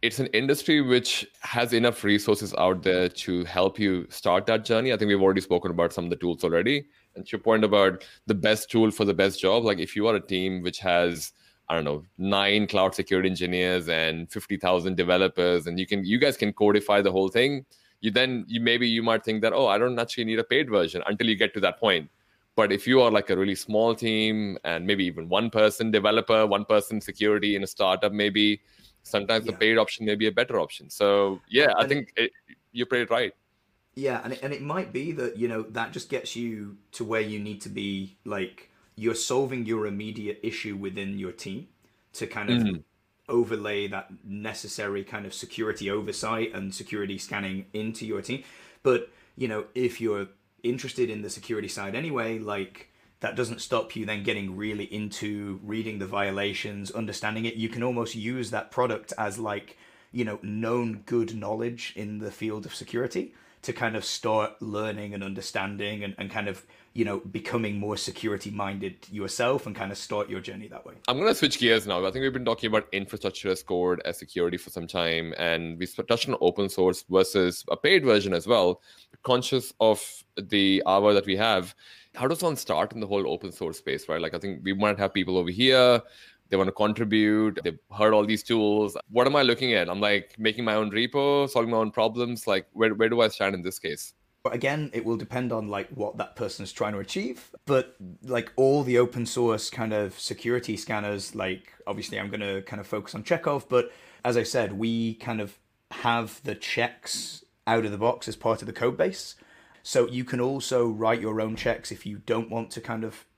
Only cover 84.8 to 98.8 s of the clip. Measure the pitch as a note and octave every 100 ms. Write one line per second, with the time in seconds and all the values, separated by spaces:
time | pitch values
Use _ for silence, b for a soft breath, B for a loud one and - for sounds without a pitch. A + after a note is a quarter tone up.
84.8 | G#2 G2+ G2 G2+ F#2 F#2 E2+ F2+ B2+ C3
85.8 | B2 A#2+ - B B B _ G2 F#2+ -
86.8 | G#2+ G#2+ A2+ G#2+ G#2+ G#2+ A2 - F2 E2
87.8 | _ G2+ G#2+ G#2+ G#2+ G#2+ - A2+ G#2 G#2
88.8 | G#2 - - G#2+ B2+ C#3+ C3 A#2+ B2+ A2
89.8 | E2+ F#2 G#2 G2+ F2+ - A2 A2 A2+ G#2+
90.8 | G#2+ G2+ A#2+ C#3+ C#3 C#3+ C#3 B2+ A#2 A#2
91.8 | A2 A2+ A2+ A2+ A#2+ A#2 - G2 - -
92.8 | A2 G#2 A2+ A#2 A2+ - G2 G2 F2 -
93.8 | F2 D2 - _ _ _ C3 A#2+ C3+ D3
94.8 | D3 A2+ A2+ A2+ A#2 B2 B2 A#2 G#2+ G2+
95.8 | G2 C3+ G#2 - G2+ - G#2+ - G2 -
96.8 | G#2+ G#2 G2 F#3+ A3+ - - - - C3+
97.8 | B2+ - F#2 F2 - B2 - - C3+ C#3+